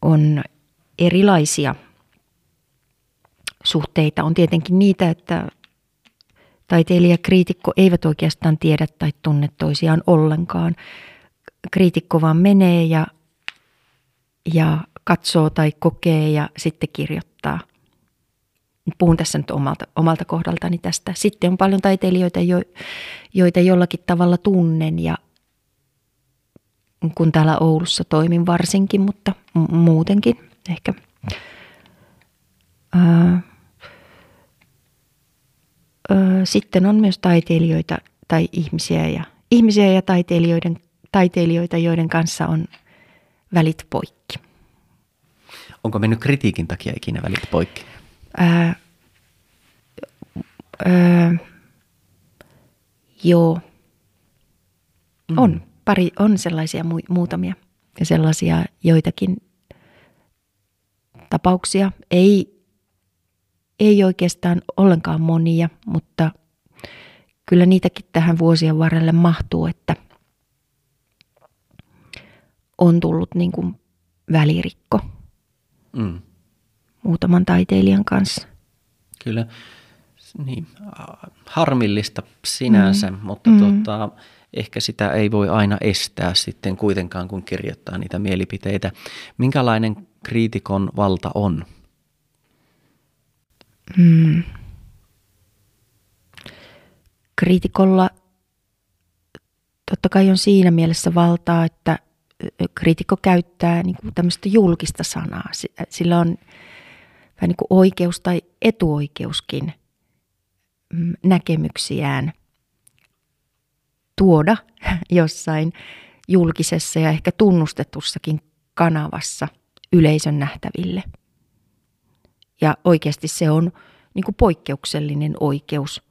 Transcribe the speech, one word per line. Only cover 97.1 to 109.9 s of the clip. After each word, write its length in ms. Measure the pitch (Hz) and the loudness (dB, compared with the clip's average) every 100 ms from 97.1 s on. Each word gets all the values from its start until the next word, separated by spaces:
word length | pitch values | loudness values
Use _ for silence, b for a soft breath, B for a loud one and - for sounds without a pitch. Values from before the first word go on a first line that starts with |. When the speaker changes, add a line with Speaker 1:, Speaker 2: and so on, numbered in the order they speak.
| _ _ - | _ _ -4
Speaker 1:
Kriitikolla 760 | 175 180 185 - 190 190 185 _ _ _ _ _ _ _ _ _ _ _ _ - _ _ _ _ - | 0 2 0 0 2 4 0 _ _ _ _ _ _ _ _ _ _ _ _ -20 _ _ _ _ -10
totta 180 | 185 190 | -4 0
kai 200 | 190 190 | 2 4
on 80 | 185 | 4
siinä 340 | - 196 185 | 4 4 6
mielessä 420 | 170 165 165 - 170 | 4 0 0 -2 2
valtaa, 500 | 170 170 - 170 165 | 2 0 -2 -2 -2
että, 340 | _ - 160 _ _ _ _ | _ -4 -4 _ _ _ _
ö, 40 | - _ 175 - | -16 _ -8 -2
kriitikko 420 | - 165 - 190 | -2 -2 -2 -2
käyttää 640 | - 180 175 _ 170 170 | 2 0 0 _ -2 -2
niinku 280 | 180 180 - - | -4 -8 -10 -4
tämmöistä 340 | 175 - 196 | -4 -2 0
julkista 540 | 208 190 170 165 - | 2 2 0 -4 -10
sanaa. 460 | 160 - 160 - - | -10 -8 -10 -10 -14
Si-, 220 | - - - - | -12 -14 -12 -16
sillä 300 | - 170 175 | -4 0 2
on 80 | 170 170 b b b b b b b b b _ | 0 -4 b b b b b b b b b _
vähän 120 | 175 | -4
niinku 180 | 180 - | -4 0
oikeus 500 | 185 190 185 175 175 | 4 4 2 -4 -4
tai 200 | - 175 _ _ | -4 -6 _ _
etuoikeuskin, 1120 | 226 220 170 147 147 - 117 - - 139 147 - _ | -2 0 -2 -2 -6 -10 -10 -10 -10 -10 -10 -12 _